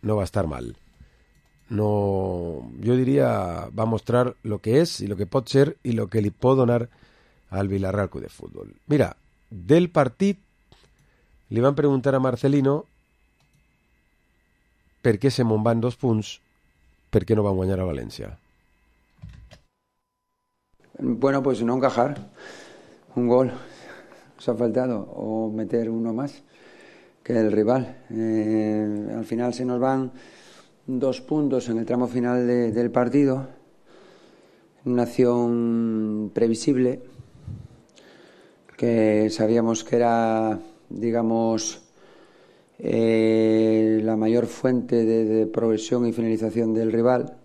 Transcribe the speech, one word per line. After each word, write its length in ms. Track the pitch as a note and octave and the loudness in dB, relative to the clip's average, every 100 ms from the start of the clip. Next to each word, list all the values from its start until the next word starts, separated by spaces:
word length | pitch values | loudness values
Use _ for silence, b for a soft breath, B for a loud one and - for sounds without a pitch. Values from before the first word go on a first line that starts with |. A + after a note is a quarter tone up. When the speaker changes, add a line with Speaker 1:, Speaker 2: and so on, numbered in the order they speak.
| G#2+ | 0
Speaker 1:
no 100 | G#2+ | -2
va 80 | |
estar 220 | F#2+ G#2+ E2+ | 0 -2 -4
mal. 300 | C2+ A#1+ A1+ _ _ b b b _ _ _ _ | -4 -10 -14 _ _ b b b _ _ _ _
No, 1000 | G#2 G#2 G#2 G2+ G2 F#2+ F2+ E2+ D2+ A#1+ B1 G#2+ | -2 0 0 0 0 -2 -4 -6 -8 -12 -8 0
jo 100 | B2 | 2
diria, 320 | B2+ C#3 C3 A2 F#2 E2+ - | 4 4 2 2 -2 -6 -8
va 160 | G2 A2+ | -4 -2
mostrar 460 | A2 - A#2+ B2 - G#2+ | -2 0 0 0 -2 -8
lo 160 | G#2 | -6
que 180 | - B2 | 2 2
és 160 | E3 - | 2 -2
i 80 | G2+ | -8
lo 80 | G2 | -6
que 80 | G2+ | -2
pot 240 | C3+ A#2 | -2 0
ser 220 | C3+ C#3+ - | 4 4 2
i 140 | - A2+ | -4 -4
lo 80 | G#2+ | -2
que 140 | A2+ | -2
li 80 | G2+ | -2
pot 300 | - B2 C3+ | 0 2 4
donar 220 | A#2+ A#2+ A#2 b b b b b b | 4 2 -2 b b b b b b
al 180 | F#2 G2 | -4 -2
Villarreal 440 | G2 F#2+ G2+ G2 | -2 -2 -2 -4
Club 140 | C2+ G1+ | -6 -14
de 20 | |
Futbol. 400 | - G1+ G1+ G1+ - _ | -16 -18 -16 -18 -18 _
Mira, 300 | D3 G#2+ - _ _ _ | 2 2 -2 _ _ _
del 400 | G#2 F2 D#3 F3 | -16 2 4 4
partit 480 | E3+ B2+ - G3 G3 _ _ _ b b b b b b b _ | 2 0 2 0 0 _ _ _ b b b b b b b _
li 120 | G#2+ | 0
van 160 | B2+ C#3+ | 2 2
preguntar 360 | D3 C3+ B2+ | 2 2 2
a 80 | C3 | 2
Marcelino 640 | C3 B2 C#3 C#3+ C3+ D3 - _ _ _ _ _ _ _ _ _ _ _ _ _ _ _ _ _ _ _ _ _ | 0 0 2 2 2 0 -4 _ _ _ _ _ _ _ _ _ _ _ _ _ _ _ _ _ _ _ _ _
per 160 | B2+ G#2 | 0 2
què 120 | C#3 | 2
se 120 | B2 A#2 | 2 2
me'n 200 | A2 A2 | 2 2
van 160 | A#2 | 2
dos 160 | A#2+ A#2+ | 0 -2
punts, 420 | C3 A2 G#2 - _ _ _ _ _ _ _ | 0 0 -2 -12 _ _ _ _ _ _ _
per 160 | A2 F#2 | -2 2
què 120 | G#2+ | 2
no 80 | G2+ | 2
van 120 | F#2+ | 0
guanyar 240 | F#2 F#2+ | 0 -2
a 80 | F#2 | -2
València. 420 | C#2+ A1 - G#1+ - _ _ _ _ _ _ _ _ - - - - _ _ _ _ _ _ _ _ _ _ _ _ _ - | -4 -8 -12 -16 -16 _ _ _ _ _ _ _ _ -20 -20 -20 -20 _ _ _ _ _ _ _ _ _ _ _ _ _ -6
Speaker 2:
Bueno, 420 | B2+ A#2 C3+ C#3 | -4 0 2 2
pues 180 | C3+ A#2+ | 0 0
no 120 | A#2 B2+ | 0 2
encajar. 400 | C3 A2+ B2+ C#3 - B B B B B B B _ - | 0 2 -2 -2 -12 B B B B B B B _ -2
Un 120 | A#2+ | 2
gol. 240 | B2 C3 B B B B B B B B - | 4 2 B B B B B B B B -10
Nos 140 | - | -4
ha 60 | A2 | 0
faltado. 460 | A#2+ A2 B2+ A2+ - | 0 0 -2 -4 -8
O 380 | - G#2+ A2 A2 | -10 -6 -4 -4
meter 380 | A2 G#2 A#2 A2+ | -4 -2 -2 -2
uno 240 | A2+ A2+ | -4 -4
más 280 | A2+ C#3+ - _ B B B B B B B - | -4 -6 -10 _ B B B B B B B -2
que 80 | |
el 180 | A#2+ G#2+ | 2 2
rival. 460 | G#2+ G#2+ B2+ A#2+ - - | 2 2 2 -2 -10 -12
Eh, 960 | A2+ A2+ A2 G#2+ A2 G#2+ G#2+ G#2+ G#2 G#2+ A2 | -6 -2 0 0 0 0 0 -2 -4 -6 -8
al 80 | A2 | -6
final 260 | A2+ B2 | -4 -2
se 140 | A#2+ B2+ | -2 -4
nos 140 | B2 | 0
van 320 | B2+ C3 C3 B B B B B B _ - | 0 0 -2 B B B B B B _ -8
dos 360 | B2+ C3 B2+ | -2 -2 -2
puntos 460 | - D3+ D3 C3 A2 | -4 -2 0 0 -2
en 100 | A2+ | -4
el 60 | A2+ | -2
tramo 220 | B2 B2 | 0 0
final 380 | B2 B2 B2 B2 | 0 0 0 2
de, 260 | B2 A#2 | 2 0
del 200 | G#2+ A#2+ | 0 0
partido. 560 | B2 B2 C3+ C#3+ C3 C3+ - _ _ b b b b b b b b b _ C3 | 0 2 4 2 0 -6 -16 _ _ b b b b b b b b b _ -2
Una 180 | B2 | 0
acción 1300 | A#2+ - B2 A#2+ A#2+ A#2+ A#2 A#2 A#2 A2 G#2+ G#2+ G#2+ - | 0 2 2 4 2 0 0 0 0 -2 -2 -4 -4 0
previsible 640 | A2+ A2 - C3 B2+ C3 - - - - - - - - _ B B B B B B B _ - | 0 0 0 2 0 -2 -12 -20 -20 -20 -16 -16 -16 -20 _ B B B B B B B _ -4
que 540 | A#2+ A#2 A2 G#2+ A2 | 0 2 4 4 2
sabíamos 520 | G#2+ A2 A#2 A2+ A2+ | 2 2 2 2 -2
que 120 | - A#2+ | 0 0
era, 640 | A#2 A#2 A2+ A2 A2 G#2+ B B B | 2 2 2 0 0 -4 B B B
digamos, 960 | F#2+ A#2 A#2 A#2 A2+ A2+ A2+ - - _ b b b b b b b b _ | -6 -2 0 0 0 0 0 -4 -10 _ b b b b b b b b _
eh, 1200 | - A2+ A2+ A2+ A2 A2+ A2 A2+ A2 A2 A2 A2 | -4 0 2 2 2 2 4 4 4 2 2 2
la 120 | A2 A2 | 0 0
mayor 300 | A2 A#2 A#2+ | 2 0 0
fuente 580 | - C3 B2+ A#2+ A#2+ | -2 0 0 0 0
de, 220 | A2+ A2+ A2 | 2 2 2
de 220 | A2 A2 | 2 0
progresión 580 | - A2+ A2 - B2 A#2+ | 0 0 0 0 -2 0
y 80 | |
finalización 600 | A#2 A2+ A2 A2 A2 A2+ A2 | -2 -2 -2 -2 -2 -2 0
del 160 | A2+ | 0
rival. 460 | A2+ A#2 B2 - - | 2 2 2 -2 -10